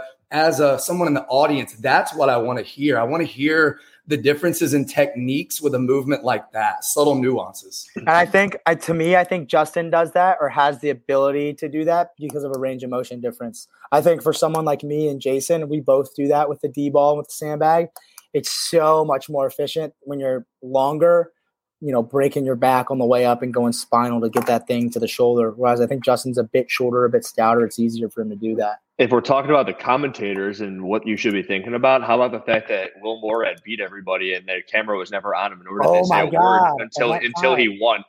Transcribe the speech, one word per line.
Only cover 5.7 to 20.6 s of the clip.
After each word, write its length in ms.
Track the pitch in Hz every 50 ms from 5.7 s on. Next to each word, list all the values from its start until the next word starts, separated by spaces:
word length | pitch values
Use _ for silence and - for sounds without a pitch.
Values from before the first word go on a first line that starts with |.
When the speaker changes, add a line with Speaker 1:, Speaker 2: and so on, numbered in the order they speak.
| 127
Speaker 1:
a 40 | 127
movement 440 | 127 123 135 139 131 139 143 - -
like 280 | 127 120 104 - -
that, 320 | - 110 107 104 92 - -
subtle 300 | - - 147 147 147 139
nuances. 760 | 131 123 131 127 110 92 95 - - - - - - - - -
Speaker 2:
And 140 | 190 - 156
I 160 | 165 170 175
think, 320 | 196 196 196 202 196 - - -
I, 80 | 165 170
to 200 | 160 - - 165
me, 200 | 165 160 170 180
I 80 | 180 180
think 240 | 180 185 180 143 -
Justin 420 | - 156 156 151 - 175 170 165
does 220 | 170 165 170 156 -
that 260 | 175 180 190 180 -
or 80 | 151 135
has 300 | - 151 143 147 147 123
the 100 | 147 147
ability 640 | 135 123 _ - 135 135 139 139 139 143 147 147 139
to 140 | - 160 147
do 160 | 135 156 156
that 280 | 165 170 175 170 170 _ -
because 240 | 147 143 147 147 139
of 80 | 139 135
a 40 | 127
range 220 | 131 131 131 127 131
of 60 | 123
motion 320 | 123 123 117 - 123 123
difference. 460 | 120 120 117 - 123 117 110 - - _ _ _ - -
I 100 | 139 151
think 220 | - 175 165 151 -
for 100 | 156 151
someone 320 | - 165 156 156 160 160
like 180 | 151 143 139 147
me 240 | 143 147 151 156
and 140 | 147 139 131
Jason, 480 | - 135 135 135 135 - 170 160 156 143
we 100 | 151 151
both 360 | 131 139 131 139 135 - -
do 120 | 147 139 143
that 200 | 147 147 151 143
with 120 | 147 -
the 60 | - 143
D 200 | 127 147 143 143
ball 220 | 143 147 143 147
and 80 | 147 147
with 80 | 147
the 60 | - -
sandbag. 560 | - 156 151 151 147 156 156 165 170 170 - - - _ _ _ - - _ -
It's 160 | 143 - -
so 560 | - - - - 175 165 156 156 160 156 160
much 240 | 156 135 135 - -
more 160 | 151 139 135
efficient 480 | 127 - - 147 139 - 160 156 147 - _
when 180 | 139 139 143 139
you're 280 | 135 131 131 123 117 _ _ _